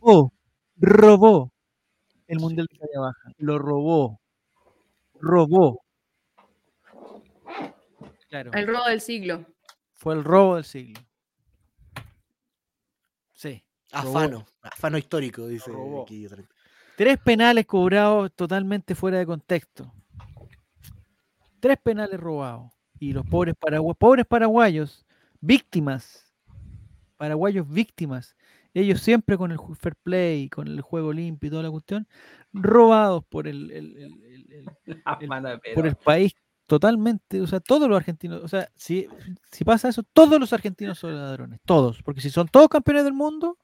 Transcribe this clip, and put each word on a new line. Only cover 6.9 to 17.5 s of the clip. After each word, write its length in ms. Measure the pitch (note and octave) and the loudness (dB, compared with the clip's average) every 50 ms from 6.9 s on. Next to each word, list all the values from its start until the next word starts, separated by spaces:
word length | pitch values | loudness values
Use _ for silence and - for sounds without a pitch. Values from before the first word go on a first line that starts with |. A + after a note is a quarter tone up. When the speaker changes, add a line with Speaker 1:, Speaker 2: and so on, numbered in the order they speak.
| _ - - - - - _ _ _ _ _ - E4+ G4+ - - - _ _ _ _ _ - - _ _ _ _ | _ -20 -20 -20 -20 -20 _ _ _ _ _ -16 -14 -14 -14 -14 -16 _ _ _ _ _ -20 -20 _ _ _ _
Speaker 1:
Claro. 220 | - C#3+ C3 B2 - | -16 -16 -14 -8 -8
Speaker 2:
El 140 | G#3 G#3 | -6 -6
robo 180 | G3+ A#3 B3 A#3+ A#3+ | -4 -6 -4 -2 -2
del 120 | A3+ A3 | -4 -4
siglo. 460 | A3 - A#3 A3+ F#3+ F3+ E3+ E3+ E3 _ _ _ _ _ - _ _ _ _ | -6 -10 -12 -10 -8 -10 -10 -10 -12 _ _ _ _ _ -20 _ _ _ _
Speaker 1:
Fue 200 | _ - D#3+ D#3+ | _ -8 -6 -6
el 100 | D#3 D3 | -6 -2
robo 320 | D3+ E3+ F#3+ G3 F#3+ F3+ | 2 4 4 4 4 2
del 80 | E3+ D3+ | -2 -6
siglo. 360 | - - C#3 B2+ A#2+ G#2+ A2 B2 _ _ _ _ _ _ _ _ _ _ _ _ _ _ _ _ _ _ - - - _ _ _ _ _ _ _ _ _ _ _ _ _ _ _ _ _ _ _ _ _ _ _ _ _ | -12 -18 -20 -20 -20 -20 -20 _ _ _ _ _ _ _ _ _ _ _ _ _ _ _ _ _ _ _ -20 -20 -20 _ _ _ _ _ _ _ _ _ _ _ _ _ _ _ _ _ _ _ _ _ _ _ _ _
Sí. 280 | _ - D#3 C3 G#2 _ _ _ _ _ _ - | _ -18 -18 -18 -18 _ _ _ _ _ _ -12
Robó. 260 | C#3 C3+ C3 C3 D#3 | -10 -8 -4 -2 -2
Speaker 3:
Afano. 280 | D#3 D3+ B2+ A2 G#2+ _ _ _ _ | -2 -2 -4 -8 -16 _ _ _ _
Afano 360 | - - - - D#3 D3+ D#3 | -20 -18 -8 -8 -6 -4 -6
histórico, 480 | C#3+ _ - D#3+ C#3 B2 G#2+ - A#2 | -6 _ -6 -6 -6 -6 -10 -14 -14
dice 240 | A#2 A#2+ A#2 A2+ B2+ | -12 -12 -14 -14 -14
Speaker 1:
Robó. 320 | A2+ A2 C3 C#3 D3 C#3 B2 | -16 -14 -14 -14 -12 -14 -14
Speaker 3:
aquí. 240 | A2 A2 G#2+ G#2 G2+ G2+ G2 F#2+ _ _ _ _ _ _ _ _ _ _ | -14 -16 -18 -18 -20 -20 -20 -20 _ _ _ _ _ _ _ _ _ _
Speaker 1:
Tres 220 | - G3+ B3+ C4+ - | 0 2 2 2 2
penales 480 | - - A#3 A3 A#3 A#3+ | 2 0 2 4 4 4